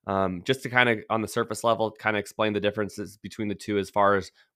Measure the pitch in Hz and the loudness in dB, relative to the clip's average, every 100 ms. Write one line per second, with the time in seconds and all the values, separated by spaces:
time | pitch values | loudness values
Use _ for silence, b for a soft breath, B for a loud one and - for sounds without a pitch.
0 | - 98 95 92 90 131 120 123 123 107 | -4 0 0 -2 -2 -4 2 6 6 4
1 | - 110 107 117 113 110 117 110 110 - | 0 -2 -2 -2 -4 -2 0 2 0 -2
2 | 110 107 101 - 107 104 101 110 101 - | -2 -2 -2 -2 -2 0 0 -2 -4 -8
3 | 95 - 101 - 104 95 - 101 92 104 | -12 -14 -14 -8 -6 -6 -4 -2 -2 2
4 | 101 98 90 b b | 4 2 0 b b